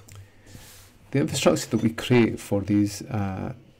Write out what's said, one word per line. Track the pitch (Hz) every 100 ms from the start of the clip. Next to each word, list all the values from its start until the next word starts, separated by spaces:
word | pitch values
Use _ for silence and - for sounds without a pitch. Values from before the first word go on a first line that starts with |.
| - - - - - - - - - - -
The | 135
infrastructure | 156 139 180 156 -
that | 113
we | 113
create | - - 123 110 90
for | - 101
these, | 98 104 101 -
uh, | - 104 98 95 95 131 -